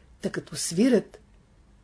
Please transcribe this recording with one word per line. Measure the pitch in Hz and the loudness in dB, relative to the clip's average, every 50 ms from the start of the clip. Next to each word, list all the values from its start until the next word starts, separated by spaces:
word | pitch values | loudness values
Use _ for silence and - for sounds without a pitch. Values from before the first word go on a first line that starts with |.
| _ _ - _ | _ _ -14 _
та | - - | -10 -8
като | - - - - - | -8 -10 -12 -12 -10
свирят, | - - - 170 170 226 269 247 202 - - - - _ _ _ _ _ _ _ _ _ _ _ _ | -10 -8 -4 0 2 4 4 4 2 0 -2 -10 -20 _ _ _ _ _ _ _ _ _ _ _ _